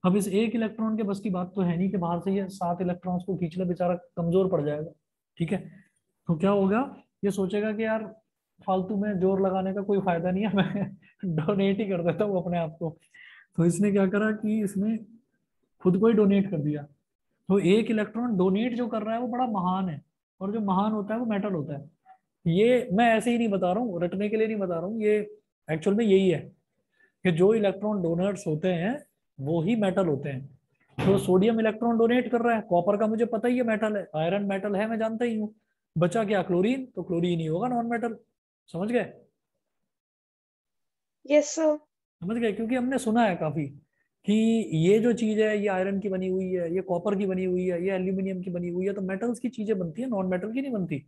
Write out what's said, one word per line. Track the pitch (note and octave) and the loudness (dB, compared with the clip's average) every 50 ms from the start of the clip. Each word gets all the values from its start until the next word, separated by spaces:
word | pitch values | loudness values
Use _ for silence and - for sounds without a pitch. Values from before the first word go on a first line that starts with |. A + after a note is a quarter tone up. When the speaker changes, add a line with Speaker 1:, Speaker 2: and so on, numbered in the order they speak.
| - | 2
Speaker 1:
अब | F#3 F3+ | 2 2
इस | G#3 G3 G#3 | 2 0 0
एक | F3+ G3+ A3+ A3+ A#3 | 0 0 0 0 0
इलेक्ट्रॉन | A#3 A3+ G#3+ - - A3 A3 A3 | -2 -4 -4 -4 -4 -4 -2 -2
के | G#3+ A3+ | -2 -2
बस | G3 G3+ G3 | -2 -4 -4
की | - A3 | -4 -4
बात | F#3 G3+ F#3 F3 - | -4 -4 -4 -6 -2
तो | G#3 F#3 | -2 0
है | F3 E3+ | 0 0
नहीं | E3+ F#3 G3 | 0 -2 -2
कि | G3+ | -2
बाहर | G3 F3 E3+ F3 F3 | -2 -2 -2 -4 -2
से | F3 G3 F#3+ | -2 -2 -2
ये | G3+ G3 F#3 | -2 -4 -6
सात | - - F3+ E3+ F3 F3 | -8 -6 -4 -4 -4 -2
इलेक्ट्रॉन्स | F#3+ F3+ F3 F3+ - F3+ F3+ F3+ F3+ | -2 -4 -4 -4 -6 -6 -6 -6 -4
को | - F#3+ | -6 -4
खींच | D#3 F3+ E3 D#3+ | -4 -4 -4 -4
ले, | F3+ F#3 | -4 -4
बेचारा | F3 F3+ - F3+ F3 F3+ | -4 -2 -2 0 -2 -2
कमजोर | F3 - _ _ - E3+ E3+ E3+ F#3+ F#3+ F#3 | -2 -6 _ _ -4 -2 2 2 2 2 2
पड़ | F#3 D#3+ D3 | 0 0 0
जाएगा, | D3 D3 D3+ D3+ D#3+ - _ _ _ _ _ _ _ _ - | -2 -4 -4 -6 -10 -12 _ _ _ _ _ _ _ _ -6
ठीक | E3+ D#3+ G#3 | -4 -4 -4
है। | F3 - - - - - _ _ _ _ _ _ _ _ - | -6 -6 -10 -20 -20 -20 _ _ _ _ _ _ _ _ -2
तो | E3+ | -2
क्या | D3+ E3+ F#3+ | 2 2 2
होगा, | G3+ G3+ G3 F#3+ G3+ A3+ C4+ C#4+ - - - _ _ _ - | 2 4 2 2 2 0 0 -2 -8 -16 -20 _ _ _ -2
ये | G3+ | -2
सोचेगा | G3 G3+ G3 F3+ G3+ G#3 G#3 A3 G#3+ | 0 0 -2 -2 -2 -2 -2 -2 -2
कि | G#3 A3+ | -2 -2
यार | A3 A3 A3 G#3+ G3 - _ _ _ _ _ _ _ _ _ - | -2 -2 -4 -4 -8 -14 _ _ _ _ _ _ _ _ _ -4
फालतू | - F#3+ F#3+ F#3 F#3 A3 | -2 0 0 0 -2 -2
में | G3 G3+ G#3+ G#3 F3+ | -2 -2 -2 -2 0
जोर | F3+ F#3+ G3 F#3+ G3 | 2 2 2 2 2
लगाने | F#3+ F#3 F#3+ F#3 F#3+ F#3+ | 0 0 0 -2 -2 -4
का | G#3 G3 | -4 -2
कोई | G3+ G3+ G3 | 0 0 0
फायदा | F#3 G3 E3+ E3 E3 F3+ | 2 2 0 0 0 0
नहीं | F#3 F#3+ G#3+ | 0 0 0
है, | G#3+ F3+ | 0 2
मैं | G3 F#3 - - G3+ G3 - - | 2 2 2 0 -4 -6 -6 -8
<laughs> | - _ _ _ _ - | -16 _ _ _ _ -6
donate | F#3 E3 D#3 D#3 D#3 G#3 F#3+ G3 G3 G3 G3 | -4 -2 -2 0 0 0 2 2 2 2 0
ही | A3 | -2
कर | F#3+ G3 E3+ E3+ | -2 -2 0 0
देता | E3+ E3 E3 G#3+ | 0 0 0 0
हूँ | G#3 G3 F3+ E3+ | 0 0 -2 -2
अपने | F3+ F3 F3 | -2 -2 -2
आप | E3 D#3 D#3+ - | -4 -4 -6 -6
को। | E3+ D#3+ - _ _ _ _ - - - - - - _ _ | -8 -8 -8 _ _ _ _ -20 -20 -20 -20 -20 -20 _ _
तो | - E3 | 2 2
इसने | F3 E3 E3 G3+ G#3 G3 | 2 4 4 2 2 4
क्या | G3+ G3 | 4 2
करा | F#3+ G3 G3+ G#3+ G#3+ G#3+ | 4 2 2 0 0 -2
कि | G#3+ - G#3+ G#3+ A3 G#3 | -2 -2 -2 0 0 0
इसने | F#3+ G3+ F#3+ G3 G#3+ A3+ A3 A#3 - - - _ _ _ _ _ _ _ _ _ _ _ _ - | -2 -2 -2 -2 -2 -2 -4 -6 -12 -20 -20 _ _ _ _ _ _ _ _ _ _ _ _ 0
खुद | F3+ F3 F#3+ | 2 2 4
को | G#3 | 4
ही | A3+ A#3 | 4 6
donate | G#3 G#3+ G3 G3 G3+ F#3+ G3 | 6 6 6 6 4 2 2
कर | G3+ D#3 | -2 -2
दिया। | C#3+ D3+ D3 D3 C#3+ - _ _ _ _ _ _ _ _ _ _ _ - | -2 -2 -2 -4 -6 -12 _ _ _ _ _ _ _ _ _ _ _ 0
तो | F#3+ G3+ | 2 2
एक | E3+ E3+ G3 A3 A3+ - | 4 4 4 4 4 2
इलेक्ट्रॉन | A3+ G#3+ G#3 G#3 - A3 A#3+ B3 A3 | 0 -2 -2 -2 -4 -6 -4 -2 0
donate | F3+ F3+ F#3+ F#3 G3+ A#3 B3+ A#3+ | 2 2 2 4 2 0 -2 -2
जो | A3+ B3 A3 | -2 -4 -2
कर | A3+ A3 F3+ | -4 -4 -4
रहा | G#3+ A3+ | -4 -4
है | A#3 | -4
वो | B3 A#3+ | -4 -4
बड़ा | A#3 A#3+ B3+ | -2 -2 -2
महान | B3 A3 G3 F3 F3+ F#3 F#3+ F#3+ F#3 | -2 -2 -2 0 0 0 0 -2 -4
है, | D3+ C#3 - _ _ _ _ _ _ _ | -6 -8 -12 _ _ _ _ _ _ _
और | F#3+ G3 G3+ | -6 -6 -4
जो | - | -2
महान | G#3+ G3 F#3 F#3 G3+ A3 G#3+ | -2 0 0 2 0 0 -2
होता | G#3+ G3+ G#3 A3 | -2 -4 -4 -4
है | A#3 | -4
वो | B3 | -2
मेटल | A3+ G#3+ G3 G3 G#3 F#3+ | -2 -2 -2 -2 -2 -2
होता | E3 C#3 C#3 C#3+ C#3 | -4 -4 -6 -8 -10
है। | C3+ - _ _ _ _ - _ _ _ _ _ _ | -12 -16 _ _ _ _ -20 _ _ _ _ _ _
ये | E3+ E3 F#3 G#3+ A#3+ B3+ B3 - - F3 | 0 2 4 4 4 4 2 2 0 2
मैं | G3+ A#3+ A#3 A3+ | 4 4 4 4
ऐसे | A3 A3 A#3+ | 4 2 2
ही | A#3+ A#3 | 2 2
नहीं | A#3 A3+ | 2 2
बता | G3 F#3+ F3+ F3+ F3+ | 0 2 2 2 0
रहा | G#3 B3+ | 0 -2
हूँ, | A#3 F3+ E3+ F3 | -2 -2 -2 -2
रटने | F3 F#3+ F#3+ G3+ G#3 | -2 -2 -2 -2 -2
के | G#3+ | 0
लिए | A3 A3 | 0 0
नहीं | A3 A3 | 0 0
बता | G#3+ G3 F3+ F3 | -2 -2 -2 -2
रहा | E3 E3 | -4 -4
हूँ, | F#3+ A3 A3+ | -4 -4 -2
ये | G#3+ G#3 G#3 G#3+ G#3 G#3 - - _ _ _ _ _ - | 2 2 2 2 0 -4 -12 -20 _ _ _ _ _ -4
actual | D#3 D#3+ D#3 G#3 G3 | -4 0 2 2 2
में | G#3 A#3 | 4 4
यही | G#3+ F#3+ F#3+ G3 F#3 | 6 6 6 6 4
है | E3 C#3 - - - _ _ _ _ _ _ _ _ _ _ _ _ _ _ | 2 2 -2 -10 -20 _ _ _ _ _ _ _ _ _ _ _ _ _ _
कि | F#3 E3+ | 0 4
जो | D#3 F3+ G3+ A3 | 6 6 6 6
electron | A3+ G#3 G3 F#3 G3 G#3 G#3+ G#3+ G#3 F3 | 4 2 0 0 0 -4 -2 -2 0 0
donors | E3 E3+ E3+ F#3 G3+ G3 F3+ - | 0 0 0 0 -2 -2 -4 -4
होते | F3 D#3 D#3 D#3+ F#3 F3+ | -4 -4 0 0 0 0
हैं | E3 E3+ G#3 C4 D4 - _ _ _ _ _ _ - | 0 0 -2 -4 -4 -8 _ _ _ _ _ _ -10
वो | C3+ C#3 E3 E3+ D#3 | -4 -2 -2 0 2
ही | F3 A#3+ | 0 0
metal | A3+ G#3 F#3+ F3+ F#3+ F#3+ | 2 2 0 2 2 2
होते | E3+ D3 C3 C3 D3 | 0 0 -2 -2 -6
हैं। | C3+ C3 - - - _ _ _ _ _ _ _ _ - | -8 -8 -10 -14 -20 _ _ _ _ _ _ _ _ 0
तो | - F#3 G3 G3 | 2 4 4 4
sodium | - - F3+ F#3 F#3+ A3+ A#3 A3 | 4 4 4 4 6 4 2 2
electron | A3 A3 G#3+ A3 A#3 A#3 A#3 A3 | 0 0 0 0 0 0 2 4
donate | A3+ A3+ A#3+ B3+ B3 A3+ | 4 4 4 2 2 2
कर | B3+ A#3 | 0 0
रहा | A#3 A#3+ A#3 | 2 2 0
है, | A3 | 0
copper | G#3 - F3 F3 E3+ F#3+ G#3 | 0 0 0 2 2 2 2
का | G3+ A3 | 2 2
मुझे | G#3+ A3 A3 A#3 | 0 0 0 0
पता | A3 A#3 A3 G#3+ B3 | 0 -2 -2 0 0
ही | B3 | 0
है | B3 B3 | 2 0
metal | A3+ A3 G#3 A3 G#3+ G#3+ | 0 0 0 0 -2 -2
है, | G3+ F3+ - - | -4 -6 -6 -4
iron | D#3 D#3 E3+ F#3+ G3+ G3+ | -2 0 0 0 0 -2
metal | G3 G3 F#3+ F#3+ G#3+ G3+ | -2 -4 -2 -2 -2 -2
है | F#3+ G#3+ | -2 -2
मैं | A3 A3+ G#3+ | -2 -2 -2
जानता | A3 A3 A3+ A3 A#3+ | -2 -4 -2 -2 -2
ही | A#3+ A3+ | -2 -2
हूँ, | G#3+ G#3+ G#3 - _ _ _ _ _ _ _ _ D#3+ | -2 -4 -6 -8 _ _ _ _ _ _ _ _ 0
बचा | E3+ F3 F3 A3+ A3 | 0 2 2 0 0
क्या? | G3 G#3+ G3 F3+ | 2 0 0 0
chlorine, | G3 F3+ F3 F#3 A3 B3+ C4+ C4 | 0 0 2 2 2 0 -2 -4
तो | - _ - F3 | -10 _ -12 -6
chlorine | - F3+ E3+ F3 F3+ F3 E3 | -4 -2 -2 0 0 0 -2
ही | E3 | -2
होगा | D#3 D#3 F3 G#3+ B3+ | -2 -2 -2 -2 -2
नॉन | B3 A#3 A#3 | -2 -2 -2
मेटल। | A#3 A#3+ A#3 A3 A#3+ A3+ - _ _ _ _ _ _ _ _ _ _ - | -2 -4 -4 -4 -4 -6 -8 _ _ _ _ _ _ _ _ _ _ -8
समझ | E3 F#3 G#3+ A#3 | -6 -4 0 0
गए? | A#3+ F#3+ - - - - _ _ _ _ _ _ _ _ _ _ _ _ _ _ _ _ _ _ _ _ _ _ _ _ _ _ _ _ _ _ _ _ _ _ _ _ _ _ _ _ | 0 -2 -2 -8 -20 -20 _ _ _ _ _ _ _ _ _ _ _ _ _ _ _ _ _ _ _ _ _ _ _ _ _ _ _ _ _ _ _ _ _ _ _ _ _ _ _ _
Speaker 2:
यस | C4+ C#4+ D4+ D4 - | 4 4 4 4 4
sir। | - D#4+ D#4+ D#4 D4+ D4+ _ _ _ _ _ _ _ _ | -2 0 2 2 0 0 _ _ _ _ _ _ _ _
Speaker 1:
समझ | - F3+ A3+ | -8 -6 -4
गए? | A#3+ A#3 A3 G3 | -2 -2 -2 -2
क्योंकि | - A3+ A3 B3 | -2 -2 -2 -2
हमने | B3+ A#3+ B3 C4+ B3+ | -2 0 0 -2 -2
सुना | C4 A3 G#3+ A#3+ A#3 | 0 0 2 4 4
है | G#3 F3+ | 2 2
काफी | - E3+ D#3 D3+ E3 D3 C3+ - - _ _ _ _ _ _ _ _ _ | 0 -2 -4 -2 -2 -4 -6 -8 -14 _ _ _ _ _ _ _ _ _
कि | - G#3 A3 A3 A3+ A3+ A3+ G#3 - D#3 | 2 2 4 4 4 2 2 0 0 0
ये | D#3+ D#3+ F3 G3+ A3+ | 2 4 6 6 6
जो | G#3+ B3 A#3 | 6 2 2
चीज | A#3+ A3+ G#3+ G#3+ G#3 | 2 0 0 2 2
है | A3 G#3+ G#3+ G#3 | 2 2 2 0
ये | G3+ G#3 | 0 0
iron | F#3+ F#3 F#3 G3 G3 G3 | 0 0 0 -2 -2 -4
की | F#3+ G#3 | -4 -4
बनी | F#3 F#3 F#3 F#3+ | -4 -2 -2 -2
हुई | F#3 F#3+ F#3+ F#3 F#3 | -2 -2 -2 -2 -2
है, | F3+ F3 E3 E3+ | -2 -2 -2 -4
ये | F#3+ | -4
copper | F3+ - F3+ F3 E3+ G#3+ G#3 | -2 -2 -4 -2 0 -2 -2
की | G3 G#3 | 0 0
बनी | F#3+ F#3 F#3 F#3 | -2 -2 -2 -2
हुई | F#3 F3+ F3+ F#3 | -2 -2 0 0
है, | F#3 F3+ E3+ F3 | -2 -2 -2 -2
ये | F#3+ G3 | -2 -2
एल्यूमिनियम | F#3 F#3 F#3 F#3+ F#3+ F#3+ F#3+ F#3+ F3+ F3+ | -2 -2 -2 -2 -2 -4 -4 -6 -6 -8
की | G3 | -8
बनी | E3+ F3 F3 F3 | -6 -6 -6 -4
हुई | F3 F3+ F#3 | -4 -4 -4
है, | G3+ G3 | -4 -4
तो | G3+ | -4
metals | F#3+ F#3 F#3+ F#3+ A#3 A#3+ A#3+ - | -4 -6 -4 -4 -4 -4 -4 -4
की | - A#3+ | -6 -8
चीजें | F#3 - G#3+ G3+ A3 F#3+ | -6 -6 -4 -4 -2 -2
बनती | F3+ E3+ D#3 G#3+ B3 | -2 -6 -6 -6 -6
है, | C4+ | -4
नॉन | A#3 G3 F#3 | -2 -2 -2
मेटल | F#3 F#3 F3+ F#3 G#3+ A3+ | -2 -2 -4 -4 -4 -6
की | C4 C4+ | -6 -6
नहीं | C#4+ B3 | -4 -4
बनती। | G#3 F3+ D#3+ D#3+ C3 - | -4 -4 -4 -6 -8 -8